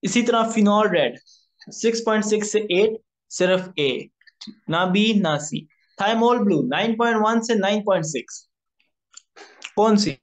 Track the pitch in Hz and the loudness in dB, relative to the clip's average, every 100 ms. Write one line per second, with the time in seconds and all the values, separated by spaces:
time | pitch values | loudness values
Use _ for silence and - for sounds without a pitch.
0 | 233 240 233 233 226 220 202 208 214 175 | 0 0 2 0 0 2 2 4 2 2
1 | 131 - _ _ _ _ - - 220 226 | 0 -4 _ _ _ _ -20 -4 -2 -2
2 | 226 214 208 208 208 208 208 185 220 220 | 0 0 0 -2 -2 -4 0 2 2 0
3 | _ _ _ - 180 185 180 - 143 - | _ _ _ -2 0 0 -2 -4 -2 -2
4 | - _ - _ - - - 160 180 190 | -8 _ -20 _ -20 -18 -4 -2 0 2
5 | 220 208 170 147 - - - _ _ - | 2 2 0 -2 -4 -10 -12 _ _ -4
6 | 196 226 233 233 202 165 123 147 220 226 | -2 2 2 2 2 0 0 -2 -2 0
7 | 233 220 214 226 226 226 190 214 208 185 | 0 2 2 0 0 0 0 0 0 0
8 | 156 127 - - _ _ _ _ _ _ | 0 -8 -10 -20 _ _ _ _ _ _
9 | _ - _ - - - - - 214 208 | _ -20 _ -20 -20 -20 -10 0 2 4
10 | 202 135 | 0 -6